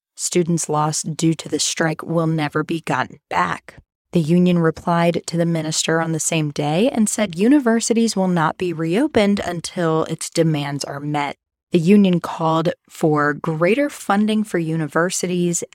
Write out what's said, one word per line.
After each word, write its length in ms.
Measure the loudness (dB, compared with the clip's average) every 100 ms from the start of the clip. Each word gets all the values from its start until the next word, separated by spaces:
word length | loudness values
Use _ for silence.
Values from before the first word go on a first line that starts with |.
| _ -10
students 540 | -2 0 0 0 0
lost 480 | -2 0 -2 -6 -2
due 160 | 0
to 160 | 0 -2
the 100 | -4
strike 420 | -4 -2 -2 -2
will 260 | -4 -2 0
never 360 | 0 -2 -2
be 160 | -4 -6
gotten 400 | -2 -4 -4 -8 -6
back. 460 | -2 -2 -4 -10 -20 _ _ _
The 100 | -2
union 360 | 2 4 4 4
replied 640 | 2 0 -2 0 2 0 -2
to 100 | -2
the 80 | 0
minister 560 | -2 -4 -4 -2 -2
on 120 | 0
the 60 | -2
same 300 | -2 -2 -2
day 400 | -2 -2 0 0
and 180 | 2 -2
said 300 | 0 -4 0
universities 800 | 4 4 4 0 2 0 2 0
will 140 | 0
not 280 | 2 0 -2
be 160 | -6
reopened 680 | -4 -2 0 0 2 2 0
until 640 | -2 -8 -8 -4 0 0 -2
its 260 | -6 -6
demands 520 | 0 0 0 -4 -6
are 180 | -8 -8
met. 340 | -6 -4 -4 -8 _ _ _
The 80 | 0
union 400 | 6 6 6 4
called 500 | -2 -4 0 0 0 -4 _
for 440 | -2 0 2 2
greater 540 | 0 -4 0 0 2 0
funding 560 | -4 -2 0 2 0
for 140 | 0 -2
universities, 1080 | -2 -2 0 0 0 0 -2 0 0 -2 -6